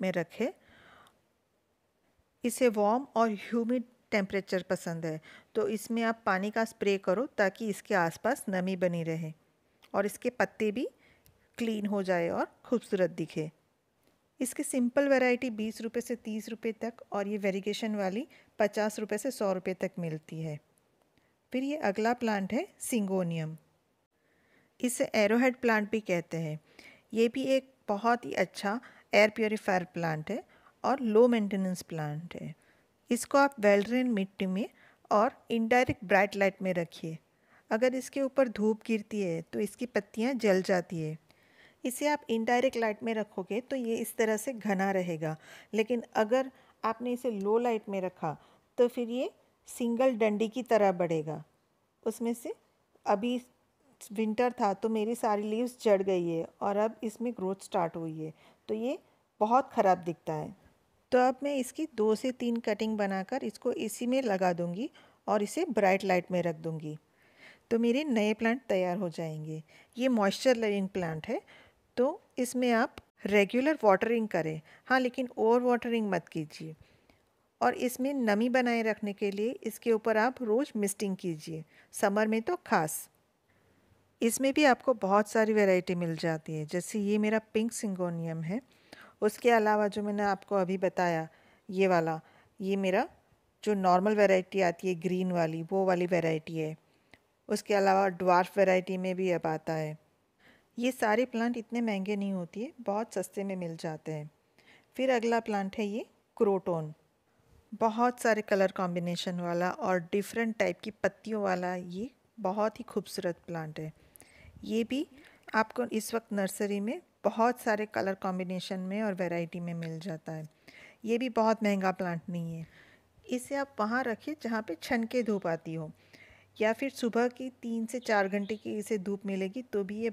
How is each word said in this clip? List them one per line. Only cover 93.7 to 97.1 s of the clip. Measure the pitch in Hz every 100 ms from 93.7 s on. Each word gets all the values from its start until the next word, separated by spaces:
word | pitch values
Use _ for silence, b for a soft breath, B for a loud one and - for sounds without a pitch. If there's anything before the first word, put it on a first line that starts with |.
नॉर्मल | 202 185 180 202 214
वैरायटी | 196 185 180 196
आती | 180 170 185
है | 170
ग्रीन | 180 180 185
वाली, | 175 160 165
वो | 165 196 190
वाली | 175 180
वैरायटी | 175 165 160 165 160
है। | 156 160 _ b b